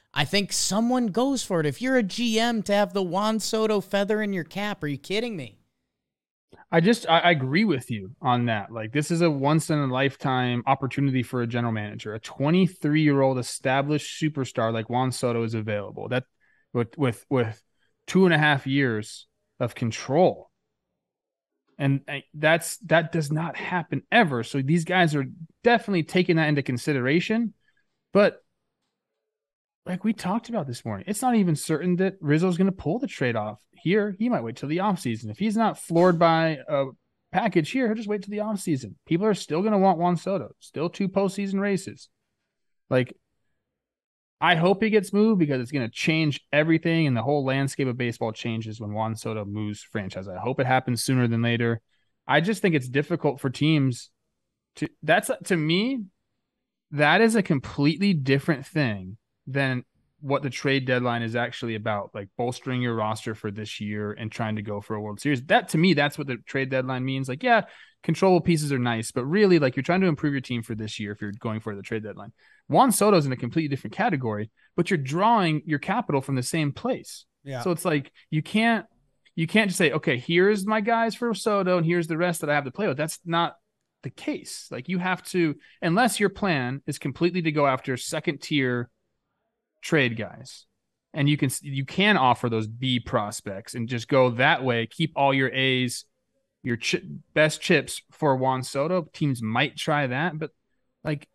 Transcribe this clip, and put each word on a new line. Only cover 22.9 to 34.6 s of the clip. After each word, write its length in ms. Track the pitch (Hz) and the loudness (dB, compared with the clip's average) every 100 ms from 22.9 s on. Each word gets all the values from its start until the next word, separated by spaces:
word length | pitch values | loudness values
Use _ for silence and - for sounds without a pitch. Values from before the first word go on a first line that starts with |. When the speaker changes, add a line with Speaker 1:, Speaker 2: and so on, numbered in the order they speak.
| 165 165 | 2 2
Speaker 2:
does 200 | 170 143 | -2 -2
not 240 | 151 165 - | -2 -4 -8
happen 460 | - 180 - 147 - | -4 -4 -4 -6 2
ever. 320 | 226 185 123 | 2 4 0
So 180 | 113 139 | -4 -2
these 240 | 135 175 165 | 2 2 2
guys 300 | 185 170 147 | 2 4 2
are 100 | 131 - - _ | -4 -8 -20 _
definitely 400 | 233 233 - 185 | 2 2 2 -2
taking 320 | 147 185 180 165 | 0 2 4 4
that 120 | 151 | 4
into 140 | 143 | 2
consideration. 920 | 131 123 - 139 123 160 - 220 226 - _ _ _ _ _ | 0 -2 0 0 2 2 2 -2 -2 -6 _ _ _ _ _
But 300 | 202 202 - _ _ _ _ _ _ _ _ _ _ _ _ _ _ - | 4 4 2 _ _ _ _ _ _ _ _ _ _ _ _ _ _ -8
like 160 | 180 | -4
we 100 | 220 | -2
talked 360 | 220 180 220 - | -2 -2 -4 -4
about 180 | 233 139 | -6 -6
this 180 | 120 - | -8 -8
morning, 200 | 101 - | -8 -6
it's 160 | 208 | -2
not 120 | 254 233 | 2 4
even 200 | 180 151 | 2 0
certain 400 | - 156 180 175 | 0 -2 0 0
that 220 | 190 190 | 0 -2
Rizzo's 360 | 151 151 185 170 | 0 2 2 2
gonna 140 | 190 | 0
pull 280 | 190 147 220 | 0 -4 -4
the 80 | 240 | -4
trade 280 | - 127 113 | -2 -2 -2
off 240 | 107 104 _ | -4 -10 _
here. 440 | _ 151 208 208 190 | _ 0 0 0 -2
He 100 | 240 | -2
might 140 | 196 | -2
wait 140 | 113 | -2
till 120 | 117 | -8